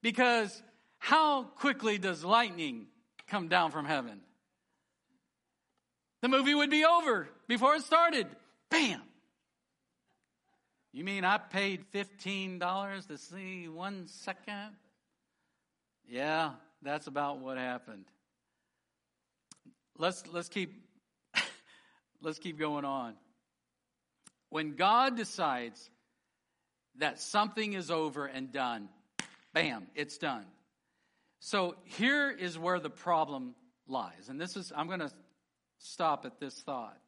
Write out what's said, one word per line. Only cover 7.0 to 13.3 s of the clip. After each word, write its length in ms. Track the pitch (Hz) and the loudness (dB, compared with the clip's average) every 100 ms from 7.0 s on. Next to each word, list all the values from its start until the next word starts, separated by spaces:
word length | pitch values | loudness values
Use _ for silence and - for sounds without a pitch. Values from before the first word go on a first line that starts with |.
| 320 214 151 - _ | 6 0 -2 -12 _
before 280 | 233 254 302 | 2 4 4
it 80 | |
started. 440 | - 320 339 302 208 - _ _ _ | 4 6 6 4 -2 -8 _ _ _
Bam! 320 | 330 277 170 - _ _ _ _ _ _ _ _ _ _ _ _ _ _ _ _ _ _ | 2 2 0 -10 _ _ _ _ _ _ _ _ _ _ _ _ _ _ _ _ _ _
You 100 | 127 | -10
mean 220 | 180 196 185 | -6 0 2
I 120 | 208 | 2
paid 460 | 208 185 196 185 - | 0 0 0 -2 -6
fifteen 720 | 202 196 - 185 196 190 180 | -6 -6 -8 -6 -4 -6 -4
dollars 480 | 175 190 196 196 - | -2 -2 -4 -8 -12
to 100 | 147 | -14
see 500 | - | -14